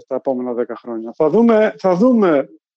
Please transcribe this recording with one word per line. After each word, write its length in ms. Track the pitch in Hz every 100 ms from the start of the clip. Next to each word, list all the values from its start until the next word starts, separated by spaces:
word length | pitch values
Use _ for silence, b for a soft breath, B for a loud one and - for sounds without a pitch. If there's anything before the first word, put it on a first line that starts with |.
| -
τα 80 |
επόμενα 380 | 127 139 127 127
δέκα 240 | 117 120 113
χρόνια. 360 | - 113 113 -
Θα 140 | 156
δούμε, 440 | 190 233 220 214 -
θα 160 | 190
δούμε 540 | 175 247 233 190 143 - - _